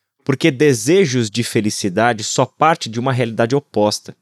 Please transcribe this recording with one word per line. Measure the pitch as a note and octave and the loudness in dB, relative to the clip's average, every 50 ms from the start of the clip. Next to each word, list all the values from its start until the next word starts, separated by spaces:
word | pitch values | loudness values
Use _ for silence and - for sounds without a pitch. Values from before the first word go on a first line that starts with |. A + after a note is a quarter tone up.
| _ _ _ _ - | _ _ _ _ -4
Porque | - C3+ - - D#3+ | -4 -2 2 2 0
desejos | C3+ A#2+ D3+ D3 C3 A2 G#2 C3+ F3 G3 F#3+ C3+ B2 B2+ A#2 G#2 | 2 4 2 2 2 2 2 2 2 2 2 2 0 -2 -2 -2
de | G2+ A#2+ | -2 -4
felicidade | A#2 - - A#2+ G#2 G#2+ - - - G2+ F2 G#2+ A2 - A2+ G#2 | -4 -2 -2 -2 -2 -2 -4 -4 -4 -2 0 2 0 0 0 -2
só | G#2+ - - - B2+ | -6 -6 -2 -2 -2
parte | - _ - D3+ D#3 E3 - - A#2+ | -2 _ 0 2 2 2 0 -4 -8
de | G#2+ A#2 | -8 -4
uma | B2+ C3+ | -2 -2
realidade | B2 B2+ A#2+ A2+ A2+ A2 A#2 A2+ C3+ | 0 0 -2 -2 0 -2 -2 0 0
oposta. | C#3 - _ - G#2+ G#2 G#2 G#2 - - - - _ | -2 -4 _ -2 0 0 0 0 -4 -10 -14 -20 _